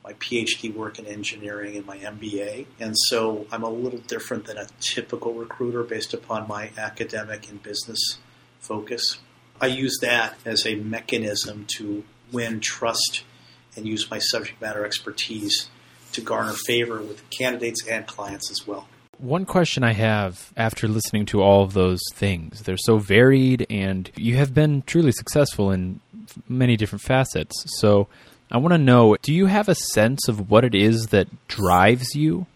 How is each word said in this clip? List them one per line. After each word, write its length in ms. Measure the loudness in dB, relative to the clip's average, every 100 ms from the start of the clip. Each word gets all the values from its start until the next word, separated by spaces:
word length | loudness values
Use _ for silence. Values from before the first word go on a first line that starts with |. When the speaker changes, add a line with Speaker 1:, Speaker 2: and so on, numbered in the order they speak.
Speaker 1:
my 120 | -20 -14
P 200 | -6 -4
H 220 | -2 -6
D 80 | -8
work 300 | -10 -12 -12
in 60 |
engineering, 720 | -16 -10 -10 -10 -12 -12 -12 -14
and 80 |
my 120 | -14 -14
M 200 | -14 -12
B 240 | -10 -8
A. 260 | -8 -10 -16 _
And 160 | -6 -2 0
so 380 | 0 -2 -4 -8
I'm 100 | -10
a 60 | -8
little 300 | -6 -8 -10
different 460 | -10 -10 -8 -10
than 120 | -10 -16
a 100 | -16 _
typical 520 | -6 -6 -8 -8 -8
recruiter 480 | -8 -12 -6 -6 -4
based 300 | -6 -8 -8
upon 320 | -12 -8 -8
my 260 | -8 -10 -12 -12
academic 720 | -12 -10 -8 -8 -10 -14 -14
and 140 | -20
business 540 | -12 -12 -10 -6 -6 -6 _ _ _ _
focus. 580 | -10 -10 -8 -6 -6 -6 _ _ _ _
I 60 | -4
use 300 | -2 -4 -2
that 340 | 0 0 -2 -6
as 200 | -6 -4
a 100 | -2
mechanism 920 | -4 -6 -10 -6 -4 -4 -6 -8 -12 -10 -10
to 260 | -8 -8 -10 _ _
win 260 | -8 -6 -6
trust 640 | -8 -4 -4 -2 -4 -6 -12 _ _ _ _
and 120 | -12 -6
use 220 | -6 -6
my 80 | -4
subject 420 | -4 -4 -6 -12
matter 240 | -10 -8
expertise 840 | -6 -8 -10 -10 -8 -8 -4 -4 -4 _ _ _ -14
to 80 | -12
garner 320 | -6 -4 -4
favor 480 | -6 -2 -2 -2 -6
with 260 | -10 -16 _
candidates 560 | -4 -4 -2 -6 -6 -6
and 180 | -8 -8
clients 440 | -14 -12 -10 -10
as 160 | -10 -10
well. 200 | -12 -14 _ _ _
Speaker 2:
One 280 | -4 -4
question 380 | 0 2 2 2
I 100 | 0
have 580 | 2 2 2 -2 -8 -14 -4
after 300 | -4 -2 -2
listening 380 | -2 -2 -2 0
to 140 | 4
all 220 | 8 8
of 100 | 6
those 280 | 2 2 2 -6
things, 500 | -4 -2 -2 -8 -10
they're 140 | -8 -2
so 200 | 2 2
varied 680 | 6 8 8 8 4 2 0
and 420 | -2 -2 -2 -6
you 200 | -4 0 2
have 160 | 4
been 300 | 4 4 2
truly 260 | 0 4 4
successful 600 | 2 0 2 2 2 0
in 300 | 0 -2 -8 _ -20 -20
f-, 100 | -20 -6
many 260 | 2 4 4
different 240 | 0 -4
facets. 600 | 0 2 2 -4 -6 -10 -10 2
So 280 | 4 4 2 _ -20 _ _
I 60 | 0
wanna 200 | 4 4
know, 380 | 8 8 8 6
do 120 | 2
you 120 | 2 4
have 220 | 4 2
a 60 |
sense 520 | 0 0 2 2 2 -2
of 220 | -2 4
what 120 | 6
it 100 | 6
is 320 | 6 6 4 4
that 200 | 2 2 -6 -12
drives 680 | -2 4 6 6 4 0
you? 300 | 0 0 0 -6